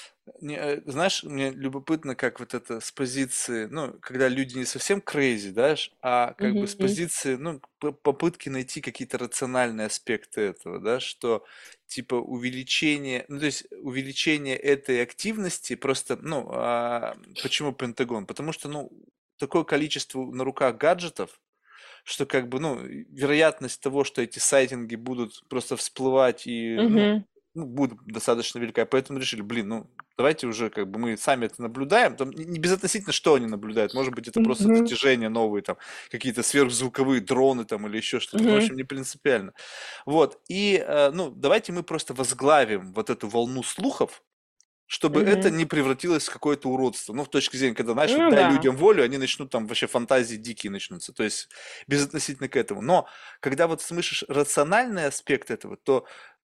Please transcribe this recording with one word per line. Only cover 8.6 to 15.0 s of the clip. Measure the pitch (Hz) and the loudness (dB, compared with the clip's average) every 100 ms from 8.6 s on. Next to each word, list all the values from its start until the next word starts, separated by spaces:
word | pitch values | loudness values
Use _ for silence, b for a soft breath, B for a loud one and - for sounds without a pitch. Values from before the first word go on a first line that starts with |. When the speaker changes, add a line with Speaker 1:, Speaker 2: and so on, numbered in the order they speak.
| 127 156 | -8 -10
Speaker 1:
какие-то | 131 - 123 120 | -10 -10 -6 -6
рациональные | 120 - 131 127 120 110 107 | -6 -6 -2 0 0 0 -4
аспекты | - - 110 - - | -4 -4 -4 -4 -2
этого, | 101 90 87 92 | -2 -2 -10 -6
да, | 98 127 | -2 -2
что, | - - 120 110 B B B B - | -4 -4 -2 -2 B B B B -14
типа, | - 120 | -12 -4
увеличение, | 120 - 123 123 127 131 - 156 147 139 123 - | -4 -4 -6 -6 -6 -4 0 2 0 -2 -6 -6
ну, | 143 | -4
то | 147 | -4
есть | - - | -4 -10
увеличение | - 139 127 135 135 160 151 139 127 | -12 -8 -6 -6 -2 0 0 -2 -2
этой | 139 139 - 123 | 2 2 2 0